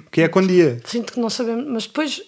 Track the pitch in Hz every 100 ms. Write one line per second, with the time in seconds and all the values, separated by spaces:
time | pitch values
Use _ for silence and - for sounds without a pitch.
0 | - - 160 180 190 180 160 120 - 240
1 | 226 - 226 214 233 233 294 226 208 -
2 | 302 302